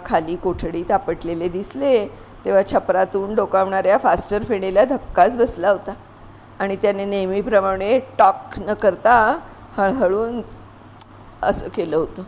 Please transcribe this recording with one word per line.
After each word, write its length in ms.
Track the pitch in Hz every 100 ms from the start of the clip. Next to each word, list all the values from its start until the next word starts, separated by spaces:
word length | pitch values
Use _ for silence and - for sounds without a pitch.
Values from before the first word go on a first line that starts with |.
| 175
खाली 300 | 185 160 175
कोठडीत 560 | 185 170 165 170 175
आपटलेले 560 | 196 175 170 170 165 175
दिसले, 600 | 180 202 269 285 240 202 - - - 190
तेव्हा 160 | 190 196
छपरातून 640 | 247 - 185 185 196 196 214
डोकावणाऱ्या 600 | 196 190 190 190 214 269
फास्टर 460 | 220 180 - 208
फेणेला 420 | 233 202 190 190 247
धक्काच 520 | 269 - - 190 247
बसला 320 | 247 - 185
होता 240 | 196 - 208 - - - - - -
आणि 160 | 196 196
त्याने 300 | 202 196 202
नेहमीप्रमाणे 920 | 202 185 202 254 208 190 190 202 254
टॉक 360 | - - 196 - - -
न 160 | 170
करता 680 | 208 202 175 214 240 220 330 - - - -
हळहळून 640 | 196 175 185 196 226 240 - - - - - - - - - -
असं 240 | 123 - 180
केलं 280 | - 170 156
होतं. 260 | 147 -